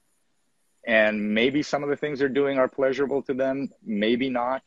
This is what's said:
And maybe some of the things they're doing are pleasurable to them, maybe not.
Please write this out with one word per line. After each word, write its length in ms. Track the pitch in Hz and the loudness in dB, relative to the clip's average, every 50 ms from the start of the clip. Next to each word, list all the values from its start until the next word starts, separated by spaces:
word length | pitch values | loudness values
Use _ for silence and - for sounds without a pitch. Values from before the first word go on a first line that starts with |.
| _ _ _ _ _ _ _ _ _ _ _ _ _ _ _ _ - | _ _ _ _ _ _ _ _ _ _ _ _ _ _ _ _ -4
And 480 | 117 113 110 107 107 107 104 104 107 107 | 2 4 4 4 4 2 0 -2 -2 0
maybe 280 | 110 117 139 135 151 143 | 2 2 2 2 0 -4
some 200 | - - 143 147 | -2 -4 -4 -2
of 60 | 143 | -2
the 60 | 143 | -4
things 240 | - - 151 147 123 | -2 -4 -6 -2 0
they're 80 | 139 135 120 139 | -2 0 2 2
doing 160 | 143 139 139 135 | 0 2 2 2
are 100 | 127 123 | 0 0
pleasurable 540 | - - 135 135 131 127 143 123 135 139 - | 2 0 0 0 2 0 -2 0 0 -4 -2
to 100 | - 135 | -4 -4
them, 380 | 127 131 135 135 139 139 - - _ - | -2 -2 -2 -2 -4 -6 -8 -10 _ -10
maybe 440 | - 107 101 107 113 123 120 135 135 | -6 -2 0 2 2 2 2 0 -2
not. 340 | 123 120 120 127 131 135 _ | -2 -2 -2 -2 -4 -6 _